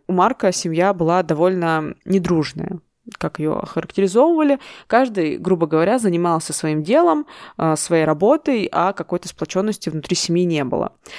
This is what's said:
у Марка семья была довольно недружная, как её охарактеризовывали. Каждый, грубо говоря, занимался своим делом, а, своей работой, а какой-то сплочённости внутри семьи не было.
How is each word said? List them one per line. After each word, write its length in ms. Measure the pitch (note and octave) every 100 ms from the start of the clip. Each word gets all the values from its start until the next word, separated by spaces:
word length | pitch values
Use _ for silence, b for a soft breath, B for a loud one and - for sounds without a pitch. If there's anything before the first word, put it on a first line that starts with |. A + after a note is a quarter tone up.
| -
у 60 |
Марка 380 | F3+ F3+ - G3
семья 420 | F3+ E3+ D#3+ F#3+
была 280 | F#3 E3 F3+
довольно 720 | E3+ D#3 F3+ F#3 E3 D#3+ D3+ - -
недружная, 720 | F#3+ E3+ E3 C#3+ D#3 - F3+ _ _ A#3 -
как 220 | D#3 -
её 180 | D#3 D#3
охарактеризовывали. 1000 | - - - - G3 G#3 D#4 E4 D4 C4+ B B B
Каждый, 500 | A#3 C4 G3+ D#3 -
грубо 300 | F3 F3+ D#3+
говоря, 320 | D#3 F3 B3
занимался 540 | G#3+ E3+ F3 E3 -
своим 320 | D#3 D#3 D#3
делом, 420 | D#3 C#4 E4+ D4+ - B B -
а, 180 | D#3+
своей 300 | D#3 - E3
работой, 640 | D#3 D3+ G3+ D4+ D4+ A#3+ F#3
а 220 | - F3+
какой-то 340 | G3+ E3 F3 -
сплочённости 640 | - D#3 F#3 G#3+ G3+ -
внутри 240 | D#3 -
семьи 300 | F3+ - E3+
не 180 | F3 D#3
было. 280 | C3 - - _ B